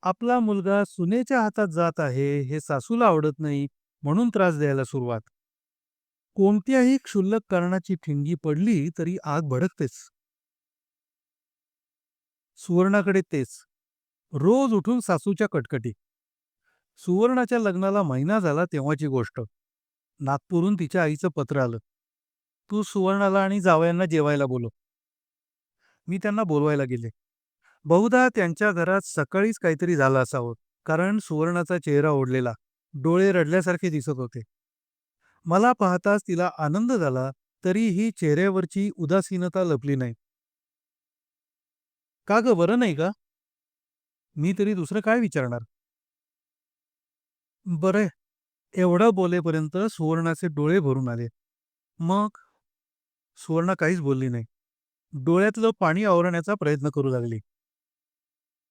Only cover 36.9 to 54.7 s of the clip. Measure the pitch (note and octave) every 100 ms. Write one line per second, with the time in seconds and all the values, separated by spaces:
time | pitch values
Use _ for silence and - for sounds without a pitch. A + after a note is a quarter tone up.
36.9 | A#3+ D3+ B2+ C3 C3+ _ _ F#3 G3 A3+
37.9 | F3+ A3 - D#3+ D3 G3 F#3+ F3+ G3 G3+
38.9 | - D#3 F#3+ F3+ F#3 F3+ F#3+ F3+ C#3 C#3
39.9 | C#3 B2 A#2 _ _ _ _ _ _ _
40.9 | _ _ _ _ _ _ _ _ _ _
41.9 | _ _ _ - G#3+ A#3+ F#3 E3+ A#3+ A#3
42.9 | D3 E3+ G#3 _ _ _ _ _ _ _
43.9 | _ _ _ _ D3+ E3 G3 G3+ G3 D#3
44.9 | G#3 A3 A#3 A3+ D#3 B2 A#2+ A#2 _ _
45.9 | _ _ _ _ _ _ _ _ _ _
46.9 | _ _ _ _ _ _ _ F#3+ E3 F#3+
47.9 | G3+ G3+ - _ _ _ _ _ - F3+
48.9 | F3 A3+ F#3+ F3+ F3+ E3 D#3 D#3 F3+ G#3+
49.9 | - D#3 D#3+ E3 D#3+ F3 D3 D3 F#3+ C#3+
50.9 | C3+ B2+ A#2 A#2+ - _ _ _ _ _
51.9 | - E3 G3 G#3 - _ _ _ _ _
52.9 | _ _ _ _ _ - D#3+ F3 F#3 D#3+
53.9 | F3+ C#3 C3+ C3 A#2+ A2+ _ _